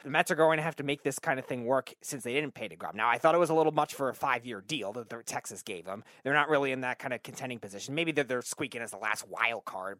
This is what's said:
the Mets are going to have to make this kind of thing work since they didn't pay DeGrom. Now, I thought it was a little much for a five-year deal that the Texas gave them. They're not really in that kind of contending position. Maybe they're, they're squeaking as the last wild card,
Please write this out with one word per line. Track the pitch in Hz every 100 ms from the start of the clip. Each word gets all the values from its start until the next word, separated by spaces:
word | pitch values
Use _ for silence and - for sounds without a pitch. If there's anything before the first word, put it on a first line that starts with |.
the | 139
Mets | 156 180
are | 160
going | 160 156
to |
have | 160 -
to |
make | 143 143
this | 139 -
kind | 160 131
of | -
thing | 127 117
work | 131 - -
since | - 139
they | 120
didn't | 135 143
pay | - 104
DeGrom. | 85 80
Now, | 101 117
I | 123
thought | 160 170
it |
was | 160
a | 160
little | 156
much | 151 151
for | - 131
a |
five-year | - 143 123 120 101
deal | 98 127 98
that | 120 107
the | 117
Texas | - 143 - 104
gave | - 90 90
them. | 101 - -
They're | 131
not | 147 147
really | 143 139
in | 131
that | 127 120
kind | 135
of | 117
contending | - - 131 120
position. | 101 98 - 147
Maybe | 165
they're, | 147
they're | 123 127
squeaking | - - 135 120
as | 117
the | 98
last | 107 107 101
wild | 90 113 110 -
card, | 95 95